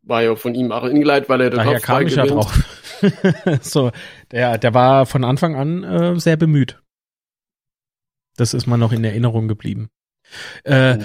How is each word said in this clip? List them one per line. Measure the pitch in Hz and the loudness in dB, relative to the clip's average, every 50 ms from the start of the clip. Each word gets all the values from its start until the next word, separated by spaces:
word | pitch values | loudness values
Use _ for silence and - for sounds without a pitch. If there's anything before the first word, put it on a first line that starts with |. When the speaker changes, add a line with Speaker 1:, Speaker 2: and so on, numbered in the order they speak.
| _ | _
Speaker 1:
war | - 120 117 117 | -4 -2 0 0
ja | 113 113 | 0 0
von | 107 - 123 117 | -2 -4 -6 -4
ihm | 123 127 120 | -4 -4 -4
auch | 110 120 127 | -4 -4 -4
ingeleitet, | 123 139 147 147 147 143 143 139 - | 0 0 2 2 2 2 0 0 0
weil | 135 127 | 0 2
er | 127 123 | 2 2
den | 123 120 | 0 0
Speaker 2:
Daher | 110 139 127 | 0 0 0
Speaker 1:
Kopf | 120 - | 0 0
Speaker 2:
kam | - 131 135 156 170 | -2 0 0 0 0
ich | 139 | 0
ja | 147 131 | 0 0
Speaker 1:
gewinnt. | - 143 107 107 | 2 0 0 -2
Speaker 2:
drauf. | - - - - - - - - - - - | 0 0 0 0 0 -6 -16 -20 -20 -12 -4
<laughs> | - 202 - - - 190 165 - - 185 156 127 | -4 -4 -2 0 0 0 0 0 -2 -2 -2 -2
So, | - - - 151 131 123 - - - - - - - _ | -4 -2 -2 0 0 0 -2 -6 -14 -20 -20 -20 -20 _
der, | - 120 123 123 117 107 | -4 -2 0 0 0 0
der | - 123 110 | 0 2 4
war | 127 123 131 135 135 135 | 4 4 6 6 4 4
von | - - 139 123 | 2 0 -2 0
Anfang | 117 135 147 - 165 156 | 0 0 0 -2 -2 -2
an, | 131 139 151 170 180 190 | -2 -4 -4 -4 -4 -6
äh, | 185 185 170 170 175 180 175 | -4 -2 0 0 0 -2 0
sehr | - 170 160 | 0 0 0
bemüht. | 156 170 160 151 143 127 - - - _ _ _ _ _ _ _ _ _ _ _ _ _ _ _ _ _ _ _ _ _ _ _ _ _ _ _ _ _ _ _ - | 2 2 2 4 2 2 0 -4 -10 _ _ _ _ _ _ _ _ _ _ _ _ _ _ _ _ _ _ _ _ _ _ _ _ _ _ _ _ _ _ _ -4
Das | 123 113 - | -2 -2 -2
ist | 127 120 | -4 -2
mir | 120 120 117 | -2 0 0
noch | 117 113 | 2 0
in | 117 113 113 | 0 0 -2
Erinnerung | 110 101 113 120 120 110 113 110 110 | -2 -2 0 0 0 0 -2 -2 -2
geblieben. | 107 107 - - 101 113 110 110 - _ _ _ _ _ _ _ - - - - - - - | -4 -6 -6 -8 -8 -8 -10 -12 -16 _ _ _ _ _ _ _ -20 -20 -18 -18 -18 -14 -4
Äh, | - 143 131 131 131 123 110 | 0 2 4 4 4 2 0